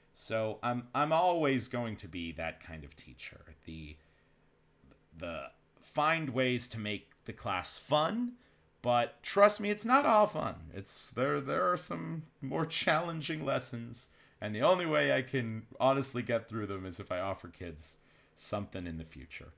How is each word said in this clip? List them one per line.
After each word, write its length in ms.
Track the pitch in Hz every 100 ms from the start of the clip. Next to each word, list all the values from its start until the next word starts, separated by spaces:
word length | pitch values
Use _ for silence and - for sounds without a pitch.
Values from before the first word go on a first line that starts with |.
| _
So 480 | - - 110 110 104
I'm, 240 | 120 123 120
I'm 180 | 131 151
always 540 | 160 180 170 143 131 -
going 300 | 120 117 104
to 120 | 87
be 220 | 87 85
that 280 | 80 80 -
kind 240 | - 80
of 100 | 71
teacher, 460 | - 67 62 - - 80 76
the, 320 | - 80 76 73 _ _ _ _ _ _ _ _ 69 - _ 85
the 300 | 85 80 65 - _ _
find 460 | - 151 151 165 143
ways 360 | 120 127 123 -
to 100 | 110
make 320 | 104 104 - _ -
the 60 |
class 460 | - 113 92 - -
fun, 540 | - 151 165 220 247 - _ _ _ _
but 400 | 120 120 120 -
trust 380 | - 196 208 208
me, 100 | 208
it's 140 | 208
not 200 | 226 269
all 220 | 285 214 208
fun. 300 | 156 104 80 80
It's, 360 | 98 101 - -
there, 300 | 117 139 147
there 300 | 131 156 185
are 40 | 180
some 480 | - 170 160 160 - -
more 260 | 135 156 160
challenging 760 | - - 156 170 160 147 156
lessons, 680 | 139 135 - 120 117 117 - - - -
and 140 | 104
the 80 | 107
only 240 | 156 180 165
way 260 | 151 143
I 100 | 135
can 400 | 131 139 113 110 - -
honestly 440 | 131 139 131 123
get 260 | 110 117 107
through 180 | 110 101
them 180 | 98
is 160 | 92 87
if 120 | 95
I 80 | 90
offer 280 | 98 95 87
kids 500 | - 87 76 - - _ _ _
something 520 | - - 104 101 92 87
in 120 | 80
the 60 |
future. 480 | 80 69 65 - -